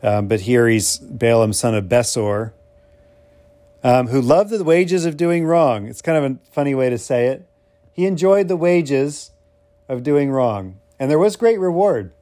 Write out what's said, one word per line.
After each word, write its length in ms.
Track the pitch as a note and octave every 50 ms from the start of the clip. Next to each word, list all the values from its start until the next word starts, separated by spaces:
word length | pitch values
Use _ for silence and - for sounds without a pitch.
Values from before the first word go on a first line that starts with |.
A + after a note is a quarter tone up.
um, 260 | - A2 G#2 G#2 G#2 G2
but 120 | A2+ G#2
here 280 | F#2 A2+ B2 A#2+ A#2 A#2
he's 300 | A2+ A2 G2 - - -
Balaam, 540 | - - - A#2 B2 A#2 A#2 A2+ A2+ G#2+
son 220 | G#2 - - A#2+ A2
of 100 | G#2+ G2
Besor, 680 | F2+ A#2+ A#2+ A#2+ - - B2 G#2+ G#2 G2+ G#2 A2+ A2+ - _ _ _ _ _ _ _ _ _ _ _ _ _ _ _ _ _ _ _ _ _ _ _ _ _ -
um, 240 | B2+ B2 B2+ B2+ A2+
who 120 | B2 C3+
loved 300 | B2 A#2+ D3 F3 G#3 G3+
the 120 | A3+ G#3+
wages 420 | F3+ D#3 E3 F3 F#3 F3 F#3 F#3 E3
of 120 | E3+ D#3
doing 280 | D3 F3 E3+ E3+ E3+ E3
wrong. 420 | D#3+ E3 E3+ D#3+ C#3 A#2 G#2 G2+
It's 160 | G#2+ A2+ -
kind 220 | - E3 D#3+ D#3 C#3+
of 80 | C3+
a 40 | C3 B2 _ _
funny 240 | _ D3+ C#3+ C#3+ C#3
way 160 | C3 C3 B2+
to 80 | B2 A#2
say 280 | - - C3 A#2+ A#2+
it. 220 | B2+ C3+ E3+ - _ _ _ _ _ _ _ _ _
He 140 | _ - F3+
enjoyed 420 | G3 F#3+ D#3 F3+ F#3+ G3 G3+ G3 F3
the 80 | F#3
wages 760 | E3+ D#3+ F3 F3 F3 E3 C3+ C#3 C3+ C#3 D3 D3 - - - _ _ _ _ _ _ _ _ _ _ _ -
of 140 | C3+ B2
doing 280 | B2 D3 D3 D3 C#3+ C#3
wrong, 480 | C3+ C3 B2+ A#2+ G#2+ G2+ F#2+ F#2 F#2 F#2+ _ _ _ _
and 120 | C#3 C3
there 80 | D3+ D#3
was 180 | F3+ G#3+ G3+
great 220 | - A#3 A3+ A3+ G3+
reward. 540 | F#3+ F3+ E3+ F3 G3+ G3+ D#3+ A#2 G2 F2+ _ _